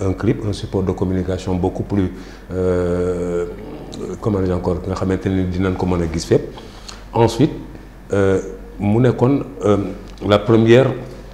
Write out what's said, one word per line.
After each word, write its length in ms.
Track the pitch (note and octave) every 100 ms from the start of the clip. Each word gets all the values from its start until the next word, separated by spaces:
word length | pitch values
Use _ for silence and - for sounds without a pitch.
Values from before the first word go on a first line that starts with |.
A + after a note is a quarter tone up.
un 120 | F#2+
clip, 300 | F2+ G2+ B2 G#2
un 60 |
support 300 | F#2+ G#2 G2+
de 80 | F#2+
communication 640 | F2+ F2+ F#2 F2+ F#2 - F2+
beaucoup 280 | F#2 -
plus, 280 | - G2+ F#2 - - - -
euh, 920 | F#2 F#2 F2+ F2 F2+ F2+ F2 F2 F2 F2 - - - - - - F2+
comment 180 | A2+ G2
dire 140 | F#2+ F2
encore, 220 | F2+ E2+ F#2+
nga 60 | F#2
xamante 300 | F#2+ F#2 G2
ni 160 | F#2+ F2+
dinañ 280 | F2 F#2+ F2+
ko 100 | F#2
mën 160 | F2+
a 40 | E2
gis 140 | E2 -
fépp. 260 | - - - - - - - -
Ensuite, 380 | A2 A#2 A#2+ D3+ - - - - - -
euh, 260 | G2 G2 F#2+ - - - -
mu 200 | G2+ A2+
nekkoon, 440 | B2+ A2 B2 C#3 - - G2+
euh, 120 | G2 F#2 - - - G2
la 120 | G2+
première, 520 | A#2 A2+ A2+ A#2+ B2+ - - - -